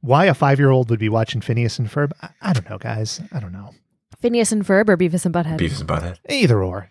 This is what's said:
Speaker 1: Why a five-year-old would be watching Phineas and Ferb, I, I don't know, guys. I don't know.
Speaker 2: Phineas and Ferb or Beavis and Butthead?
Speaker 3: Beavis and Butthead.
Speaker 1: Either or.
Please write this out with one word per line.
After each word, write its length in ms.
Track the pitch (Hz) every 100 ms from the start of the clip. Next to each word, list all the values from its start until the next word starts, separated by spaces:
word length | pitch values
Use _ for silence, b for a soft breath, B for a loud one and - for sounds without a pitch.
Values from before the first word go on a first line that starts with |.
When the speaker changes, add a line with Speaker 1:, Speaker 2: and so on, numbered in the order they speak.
Speaker 1:
Why 240 | 131 139 190
a 80 |
five-year-old 540 | 143 139 139 143 131 117
would 100 | 113
be 100 | 107
watching 320 | 110 113 113
Phineas 380 | - 117 120 -
and 100 | 113
Ferb, 220 | - 147 -
I, 80 | - _
I 120 | 202
don't 160 | 143 92
know, 80 | 98
guys. 420 | 113 110 110 - 214
I 80 | 156
don't 120 | 98
know. 180 | 92 101 _ _ _ _ -
Speaker 2:
Phineas 320 | 240 240 220
and 120 | 220
Ferb 240 | 190 196 214
or 80 | 180
Beavis 300 | 175 170 175
and 80 |
Butthead? 240 | 170 160 156
Speaker 3:
Beavis 220 | 82 139
and 80 | 82
Butthead. 300 | 80 87 87 -
Speaker 1:
Either 320 | 277 190 110
or. 260 | 92 92 90